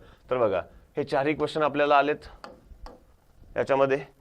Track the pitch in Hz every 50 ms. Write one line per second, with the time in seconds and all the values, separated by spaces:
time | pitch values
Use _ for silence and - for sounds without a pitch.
0 | - - - _ _ - 127 127 117 104 95 87 82 - - - - _ _ 151
1 | 143 143 156 139 135 151 156 135 151 147 - 160 151 143 131 147 147 143 147 143
2 | 139 147 151 147 - - - - - - - - - - - - - - - -
3 | _ _ _ _ _ _ _ - - - - 120 123 117 139 135 139 135 135 147
4 | 156 - - _